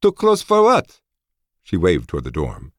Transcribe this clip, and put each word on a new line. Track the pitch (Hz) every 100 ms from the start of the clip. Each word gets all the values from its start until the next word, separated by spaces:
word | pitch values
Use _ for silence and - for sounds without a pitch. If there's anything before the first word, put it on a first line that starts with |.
Too | 202
close | 190 214 208
for | - 214
what? | 214 247 - _ _ _ _ _ _ _
She | _ 95
waved | 90 80 60
toward | 76
the | 65
dorm. | 62 69 52 62